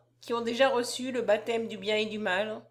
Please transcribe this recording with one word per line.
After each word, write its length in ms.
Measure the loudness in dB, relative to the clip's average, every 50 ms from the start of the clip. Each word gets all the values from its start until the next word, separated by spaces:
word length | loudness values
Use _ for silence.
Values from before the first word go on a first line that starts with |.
| _ _ _ _
qui 120 | -8 -4 -4
ont 80 | -2
déjà 260 | -2 -2 4 4 4 6
reçu 420 | 6 2 0 -2 -4 -6 -6 -4
le 100 | -4 -2
baptême 460 | 2 2 2 2 2 -2 -2 -2 -2
du 100 | -4 -8
bien 180 | -6 -2 0 0
et 100 | 0 0
du 140 | -2 -4 -4
mal 420 | -2 0 0 0 -2 -4 -6 -10 -14 -20